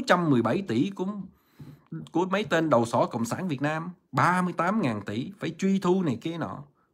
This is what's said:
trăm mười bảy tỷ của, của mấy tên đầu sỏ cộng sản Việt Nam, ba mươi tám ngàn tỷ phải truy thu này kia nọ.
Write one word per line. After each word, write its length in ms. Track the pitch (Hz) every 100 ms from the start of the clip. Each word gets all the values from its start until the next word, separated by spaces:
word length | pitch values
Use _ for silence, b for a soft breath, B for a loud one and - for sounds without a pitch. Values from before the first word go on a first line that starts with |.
| 269
trăm 220 | 180 165
mười 120 | 123
bảy 220 | 117 196 196
tỷ 240 | 113 190 196
của, 120 | 190 208 - _ B B B B B 160 156
của 140 | 165 185
mấy 180 | 190
tên 260 | 202 165 160
đầu 160 | 123 120
sỏ 220 | 123 170
cộng 140 | 120 113
sản 220 | 123 180
Việt 140 | 127
Nam, 300 | 143 160 170 - _
ba 300 | - 151 180
mươi 120 | 180 160
tám 240 | 170 220
ngàn 200 | 143 107 98
tỷ 260 | 107 156 -
phải 160 | 160 160
truy 220 | 190 196
thu 240 | 180 190
này 140 | 165 110
kia 160 | 160 170
nọ. 260 | 104 98 - _ _